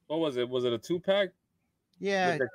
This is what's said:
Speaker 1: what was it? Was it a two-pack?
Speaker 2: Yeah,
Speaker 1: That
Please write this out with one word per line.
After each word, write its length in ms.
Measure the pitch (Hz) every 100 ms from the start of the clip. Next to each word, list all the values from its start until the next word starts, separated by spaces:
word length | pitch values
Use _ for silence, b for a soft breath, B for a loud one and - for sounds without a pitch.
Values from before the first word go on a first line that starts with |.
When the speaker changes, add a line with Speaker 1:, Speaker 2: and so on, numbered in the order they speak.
| _
Speaker 1:
what 120 | 156
was 160 | 156 123
it? 120 | 123
Was 160 | 127 123
it 80 |
a 40 | 117
two-pack? 520 | - 175 180 196 190 - _ _ _ _ _ _
Speaker 2:
Yeah, 380 | 185 196 180 156
Speaker 1:
That 120 | 123